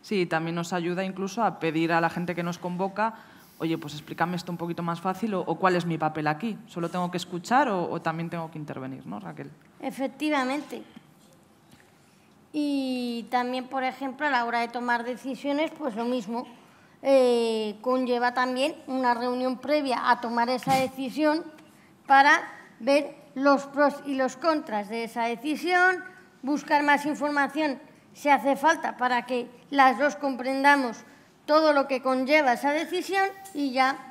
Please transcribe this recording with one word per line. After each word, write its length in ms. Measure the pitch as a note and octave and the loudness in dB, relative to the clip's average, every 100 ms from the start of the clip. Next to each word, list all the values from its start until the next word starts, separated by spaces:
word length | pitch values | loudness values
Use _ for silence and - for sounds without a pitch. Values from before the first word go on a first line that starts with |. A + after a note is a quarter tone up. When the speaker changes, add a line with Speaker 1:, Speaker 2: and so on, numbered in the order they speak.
Speaker 1:
Sí, 240 | - G#3 E3+ | -2 -2 0
también 260 | D#3+ E3 | -2 -2
nos 200 | E3+ E3+ | -4 -4
ayuda 300 | F#3 E3+ F3 | -4 -2 -4
incluso 400 | F#3+ F#3 F#3+ A#3 | -4 -6 -6 -2
a 160 | G#3 - | -2 0
pedir 320 | E3 D#3 E3 | -2 0 2
a 80 | E3+ | 2
la 120 | E3 | 2
gente 240 | F3 F3 F3 | -2 -4 -4
que 80 | |
nos 160 | F3 E3+ | -4 -6
convoca, 560 | F3+ F3+ F#3+ F#3+ A3 A3 - - - - | -6 -4 -4 -2 -4 -4 -20 -20 -20 -6
"Oye, 220 | E3 D#3+ | -4 -4
pues 140 | D3+ | -6
explícame 420 | D3 - D3+ E3+ F3 | -12 -14 -4 -2 -2
esto 160 | F3 | -6
un 80 | F3 | -8
poquito 240 | E3+ E3+ | -6 -6
más 180 | E3+ E3+ | -6 -4
fácil", 320 | F#3+ F#3 A3+ | -4 -4 -4
o, 80 | F#3+ | -4
o 140 | - D#3+ | -4 0
"¿Cuál 200 | F#3 F3+ | 2 2
es 100 | E3+ | 0
mi 120 | D#3+ | -2
papel 300 | D#3 D#3 D3+ | -2 0 -2
aquí? 280 | D3+ A3+ F#3+ - | -2 -6 -8 -12
¿Solo 220 | F3 E3+ | -8 -6
tengo 200 | F3+ F3 | -4 -4
que 80 | F3+ | -6
escuchar 500 | - F3 - B3 C#4 | -8 -10 0 2 2
o, 220 | F#3+ E3 | 0 -2
o 100 | E3 | -4
también 300 | E3 E3 E3+ | -4 -4 -6
tengo 220 | E3+ D#3+ | -8 -10
que 80 | D#3 | -10
intervenir?", 480 | D3 - C3 C3 D#3 | -10 -10 -10 -12 -12
¿no, 120 | - | -12
Raquel? 300 | F3 D3+ C#3+ D3+ - _ | -12 -14 -14 -16 -20 _
Speaker 2:
Efectivamente. 1040 | C4+ G#3+ C4+ C4 D4+ D4 B3+ C#4+ C#4+ A3+ - - _ _ - _ _ _ _ - _ _ _ _ _ _ _ | -10 -6 -8 -4 -2 0 0 -4 -8 -14 -16 -20 _ _ -20 _ _ _ _ -20 _ _ _ _ _ _ _
Y 760 | D4+ D4 C#4 C4 B3+ B3 A#3 G#3+ | -4 -2 -2 -2 -4 -4 -6 -2
también, 360 | B3 B3 B3+ B3+ | -2 0 -4 -4
por 160 | C4+ | -4
ejemplo, 440 | B3+ B3+ C4+ C4 D4 | -4 -4 -8 -4 0
a 20 | |
la 160 | B3+ A#3 | 0 2
hora 140 | A#3 | 0
de 80 | A#3 | -2
tomar 360 | A#3+ A#3+ A#3+ | -4 0 0
decisiones, 680 | A#3 B3 C4 B3+ C#4+ C#4+ D#4 | -2 -8 -8 -6 -2 0 -2
pues 240 | D#4+ D4 G#3+ | -4 -6 -4
lo 100 | A#3 | -4
mismo. 400 | B3+ G3 A#3 C4+ - - _ _ _ | -4 -4 -8 -8 -18 -20 _ _ _
Eh, 760 | C4+ C4+ B3+ A#3+ A3+ A3 G#3+ G#3 | 4 6 6 4 2 -2 -4 -4
conlleva 520 | B3+ B3+ B3+ A#3+ B3 | 0 0 2 2 0
también 420 | B3 B3+ B3+ C#4+ D4+ - | 0 -2 0 -2 -4 -6
una 260 | C4 B3+ | 0 2
reunión 440 | A#3 B3 B3 B3+ B3+ | 2 -2 -2 -2 -4
previa 520 | - D4+ C#4 A#3 B3 | 0 0 0 0 2
a 120 | A#3+ | 2
tomar 280 | A#3 A#3 A#3 | 2 0 0
esa 260 | B3+ - C4 | 0 2 2
decisión 680 | C4 C4 C4 B3 D4+ D#4 E4+ - - - - - - | 2 -4 -6 0 2 2 -4 -18 -20 -20 -20 -20 6
para 320 | C4+ C#4+ E4 - - - - | 8 8 6 2 -16 -20 -6
ver 360 | A#3 C#4+ C#4+ - - C4 | 2 2 2 -12 -14 0
los 280 | C#4 C#4 | 4 4
pros 320 | - C4+ C#4+ C#4+ C#4+ | 2 2 2 2 -6
y 100 | C4 | 0
los 220 | B3+ - | -2 0
contras 500 | E4+ D#4 D4+ G#3+ G3+ | 0 0 -2 -6 -4
de 160 | A3+ | -6
esa 200 | A3+ A#3+ | -6 -4
decisión, 720 | A#3 A#3 D4 C#4 D#4 F4+ F#4 F4+ - - - _ | -2 -2 -4 -4 0 4 4 2 -8 -20 -20 _
buscar 400 | B3+ C#4+ - D4 | -4 -4 2 2
más 220 | D4 C#4+ C#4 | 4 4 2
información 760 | A3 D4 D4 C#4 C#4 D4+ B3 - - _ | -2 0 0 0 0 -2 -4 -12 -20 _
si 160 | - C#4+ | -4 4
hace 260 | C4+ C4+ C#4 | 4 4 4
falta 400 | D4+ E4 A#3 - | 4 2 -2 -2
para 300 | B3 A#3+ A#3+ | 0 0 0
que 240 | B3+ A#3+ - - | -4 -4 -14 -4
las 280 | C#4 C4 A3+ | 6 6 6
dos 160 | C#4+ D4 | 0 0
comprendamos 840 | C#4 A#3+ B3 C4+ C#4 C#4+ B3 G#3+ - - _ _ - | -4 -4 -4 2 4 4 2 -6 -16 -20 _ _ 2
todo 280 | D4+ D#4 | 6 6
lo 140 | D4 C4+ | 4 2
que 140 | A#3+ | 0
conlleva 520 | C4 C4 B3+ D4+ C4+ | 0 0 4 4 4
esa 180 | A#3 C#4 | 2 0
decisión 560 | D4+ C#4+ F4+ D#4+ G4 G4 F#4+ - | 0 -2 -4 -2 0 -2 -4 -12
y 200 | D4 C#4+ | -4 -2
ya 240 | B3 C4 C4+ - | 2 2 0 -12